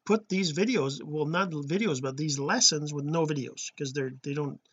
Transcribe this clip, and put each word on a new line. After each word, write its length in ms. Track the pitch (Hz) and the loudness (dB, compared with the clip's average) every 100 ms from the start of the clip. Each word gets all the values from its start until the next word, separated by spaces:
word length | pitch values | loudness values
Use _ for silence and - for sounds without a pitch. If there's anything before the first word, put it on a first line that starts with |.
| - | 0
put 220 | 214 208 | 0 2
these 240 | 185 185 | 0 0
videos, 500 | 151 220 233 135 147 | 2 2 2 0 -2
well, 240 | 151 151 151 | -6 -2 0
not 260 | 170 190 | 0 0
videos, 500 | 156 139 180 220 135 | -2 -2 0 0 0
but 160 | 135 131 | -2 -2
these 200 | 156 139 | -2 -2
lessons 560 | 139 226 - 151 151 | 0 4 4 4 0
with 120 | 147 143 | -4 0
no 200 | 165 156 | 2 2
videos, 460 | 151 127 - - - | 0 -4 -8 -14 -8
'cause 160 | 139 | -4
they're, 180 | 139 135 131 | -2 -4 -4
they 100 | 143 | -6
don't, 260 | 143 147 - _ | -4 -4 -6 _